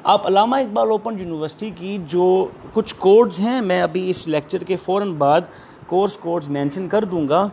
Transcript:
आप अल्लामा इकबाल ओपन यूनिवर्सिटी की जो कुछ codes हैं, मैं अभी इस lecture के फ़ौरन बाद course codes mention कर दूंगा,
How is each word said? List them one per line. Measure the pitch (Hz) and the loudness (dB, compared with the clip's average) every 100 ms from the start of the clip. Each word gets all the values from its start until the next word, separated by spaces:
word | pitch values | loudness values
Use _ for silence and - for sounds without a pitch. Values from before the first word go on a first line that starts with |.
| 262 | 2
आप | - - | 2 4
अल्लामा | 196 226 269 | 2 4 0
इकबाल | 233 220 220 | 0 0 0
ओपन | 214 226 202 | 0 -4 -8
यूनिवर्सिटी | 175 156 151 - 214 | -8 -6 -8 -8 -12
की | 170 185 202 | -10 -8 -8
जो | 147 180 185 185 - - - | -4 2 4 2 0 -8 -6
कुछ | 220 - | -4 -4
codes | - 190 214 233 180 | 0 6 6 6 0
हैं, | 226 262 | -2 0
मैं | 196 180 | 0 0
अभी | 170 180 185 | 0 -2 -2
इस | 180 160 | -2 -2
lecture | 151 147 180 | -4 -4 -6
के | 180 180 | -4 -4
फ़ौरन | - 196 202 151 | -2 -2 -2 0
बाद | 143 165 170 - - - - | 4 4 0 -10 -20 -20 -4
course | 180 196 - | 0 0 -4
codes | 170 175 143 | -6 -6 -4
mention | 143 139 185 175 | -4 -4 -4 -2
कर | 208 202 | -2 -2
दूंगा, | 175 139 165 202 | -2 0 0 0